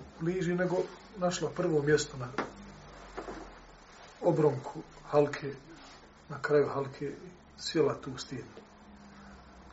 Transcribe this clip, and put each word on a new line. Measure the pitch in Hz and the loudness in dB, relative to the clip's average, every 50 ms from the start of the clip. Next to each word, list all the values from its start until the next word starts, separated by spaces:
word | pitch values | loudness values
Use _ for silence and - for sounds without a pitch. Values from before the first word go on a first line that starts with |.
| - - - - | -8 -12 -10 -4
bliži, | 165 170 185 185 160 175 175 | -2 0 0 0 2 2 2
nego | 180 185 170 175 185 185 - - - - - - | 2 2 2 2 2 0 0 -4 -14 -18 -14 -6
našla | 202 180 175 170 - 160 139 | 0 0 0 2 0 -2 -2
prvo | - - 143 - 156 147 139 | 0 0 2 4 4 4 6
mjesto | 147 151 143 - - - | 6 6 6 4 2 -6
na | 131 123 - - - - - - - - - - - - - - - - - - - - - - - - - - - - - - - - - - - - - - - - | -8 -8 -6 -4 -4 -4 -4 -6 -12 -14 -16 -16 -16 -16 -18 -18 -18 -18 -14 -10 -10 -10 -10 -10 -12 -12 -14 -16 -18 -20 -20 -20 -20 -20 -20 -20 -20 -20 -20 -8 0 4
obronku | 180 156 147 156 147 135 131 - - - 160 - - - - - - | 4 6 6 6 6 4 2 -2 -8 -10 -10 -12 -14 -16 -18 -6 2
halke, | - 151 147 143 - - 143 135 - - - - - - - - - - - - - - - - | 4 6 6 4 2 -2 -6 -6 -8 -8 -12 -16 -18 -18 -18 -20 -20 -20 -20 -20 -20 -20 -14 -12
na | 147 131 - | -10 -4 2
kraju | 147 147 147 139 - | 6 6 6 6 6
halke, | - 139 139 135 - - 147 139 - - - - - - - - - - | 2 -2 -4 -4 -6 -6 -8 -8 -8 -8 -12 -16 -18 -18 -20 -20 -14 -10
sjela | - - - 160 143 - - - | -6 0 4 4 4 4 4 0
tu | - 139 127 127 | -6 -8 -8 -8
stidno. | - - 139 113 107 - - - - - - - - - - - - - - - - - - - - - - - - - | -8 -8 -8 -8 -10 -10 -14 -18 -20 -20 -20 -20 -20 -20 -20 -20 -20 -20 -20 -20 -18 -18 -18 -18 -20 -20 -20 -20 -20 -14